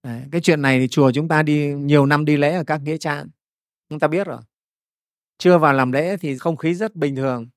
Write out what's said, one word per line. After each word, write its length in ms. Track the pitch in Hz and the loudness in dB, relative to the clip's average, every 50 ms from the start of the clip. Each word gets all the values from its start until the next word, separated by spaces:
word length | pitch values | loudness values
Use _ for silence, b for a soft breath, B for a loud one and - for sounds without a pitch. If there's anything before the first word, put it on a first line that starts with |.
Đấy, 200 | - 123 117 120 131 139 | -12 -12 -12 -12 -12 -6
cái 80 | 151 170 | -6 -2
chuyện 220 | 160 - 165 147 | 2 2 0 2
này 160 | 139 135 131 127 | 4 2 4 4
thì 100 | 131 127 | 2 0
chùa 240 | - 156 139 131 120 | 2 4 4 4 2
chúng 140 | 143 160 160 | 0 -2 0
ta 140 | 160 151 | 2 2
đi 320 | 156 151 151 147 147 143 143 | 2 2 0 0 0 -2 -4
nhiều 320 | 143 143 143 147 147 139 | -4 0 2 4 4 4
năm 180 | 139 147 147 151 | 4 2 2 2
đi 120 | 151 151 | 0 2
lễ 180 | 143 143 147 170 | 2 2 0 0
ở 100 | 185 151 | -2 -4
các 180 | - 156 156 | -4 -6 -6
nghĩa 160 | 139 151 160 160 | -4 -8 -8 -6
trang, 300 | - 156 147 147 - 160 _ _ _ _ _ _ _ _ _ _ _ _ | -6 -6 -8 -8 -10 -16 _ _ _ _ _ _ _ _ _ _ _ _
chúng 100 | 151 151 | -4 -2
ta 100 | 151 147 | -2 0
biết 180 | 156 185 196 | 0 -2 -4
rồi. 140 | - 127 117 117 _ _ _ _ _ _ _ _ _ _ _ _ _ _ _ _ _ _ _ | -6 -10 -14 -16 _ _ _ _ _ _ _ _ _ _ _ _ _ _ _ _ _ _ _
Chưa 200 | - 180 180 170 | 4 4 4 6
vào 140 | 156 147 | 4 4
làm 200 | 139 135 131 127 | 4 2 0 0
lễ 240 | 127 139 160 180 202 | 0 -2 -2 -2 -4
thì 220 | 185 - 147 135 123 | -6 -6 -8 -8 -4
không 180 | - 170 165 | -4 -6 -4
khí 180 | 139 - 160 175 | -2 -2 -4 -2
rất 220 | 175 214 220 _ | -2 -6 -8 _
bình 200 | 165 156 143 139 | -4 -4 -4 -2
thường. 320 | 131 135 131 127 120 117 123 _ | -2 -4 -4 -4 -6 -8 -14 _